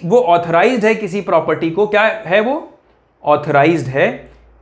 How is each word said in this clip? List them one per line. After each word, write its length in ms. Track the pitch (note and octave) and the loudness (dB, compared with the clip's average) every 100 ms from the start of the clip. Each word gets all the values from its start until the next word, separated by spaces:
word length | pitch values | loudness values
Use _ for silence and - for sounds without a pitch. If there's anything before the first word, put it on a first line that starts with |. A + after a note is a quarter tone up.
| E3 | 0
वो 140 | F#3 | 2
ऑथराइज्ड 640 | E3 E3+ E3+ E3 A3 B3+ G#3+ | 4 2 2 2 2 2 0
है 100 | A3 | -2
किसी 260 | G3+ G3+ | -4 -6
प्रॉपर्टी 500 | F#3 E3+ - D3+ E3 | 0 0 0 -2 -2
को, 160 | E3 G#3 | -2 0
क्या 160 | G#3 | 0
है 380 | G#3+ - D#3+ G3 | 0 -2 -2 0
वो, 380 | A3 D4+ - - _ _ _ _ | 0 -4 -8 -20 _ _ _ _
ऑथराइज्ड 640 | - D3 D#3 C#3 D3+ E3 B2+ | 0 0 2 2 2 2 -2
है 420 | C3 G3 B3+ - - _ _ | -2 -2 -4 -14 -20 _ _